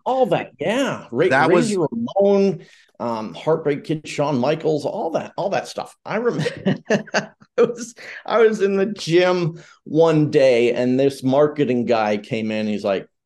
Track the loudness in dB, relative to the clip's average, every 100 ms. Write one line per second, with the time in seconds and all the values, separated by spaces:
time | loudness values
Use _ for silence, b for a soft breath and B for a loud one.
0 | -4 0 0 0 -4 -6 -4 -2 -2 -4
1 | -6 -2 2 4 4 4 2 -2 -2 -4
2 | -4 2 4 4 2 0 B B B -10
3 | -6 -6 -8 -6 -2 0 -2 -4 -4 -8
4 | -6 -4 -2 0 0 0 -2 -2 -4 -6
5 | -4 -4 -6 -6 -4 -4 -6 -10 -12 _
6 | -8 -4 -2 -2 -4 -4 -4 -4 -2 -4
7 | -2 -6 -6 _ _ 0 0 -2 -14 -16
8 | B B -4 2 2 4 0 0 -2 -4
9 | 0 2 4 2 -2 -6 B B -2 2
10 | 4 4 2 4 4 4 2 2 0 2
11 | 0 0 0 2 2 2 0 0 0 2
12 | 2 -2 -4 -6 -4 -4 -2 -2 -2 -2
13 | -6 _